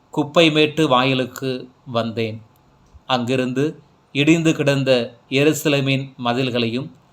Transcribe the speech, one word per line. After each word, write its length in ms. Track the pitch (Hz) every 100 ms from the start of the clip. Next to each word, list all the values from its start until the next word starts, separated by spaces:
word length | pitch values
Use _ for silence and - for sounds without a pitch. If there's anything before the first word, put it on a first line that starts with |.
| _
குப்பைமேட்டு 760 | - 143 175 165 151 151 147 151
வாயிலுக்கு 800 | 123 131 131 123 - 135 127 - _ -
வந்தேன். 560 | 117 117 107 110 110 - _ _ _ _ - -
அங்கிருந்து 760 | 131 120 131 127 127 151 165 _ _ _
இடிந்து 420 | 139 147 165 160
கிடந்த 640 | - 143 139 131 123 117 - -
எருசலேமின் 840 | 135 147 147 160 143 135 135 135 - 120
மதில்களையும் 640 | 120 127 120 117 120 160 - _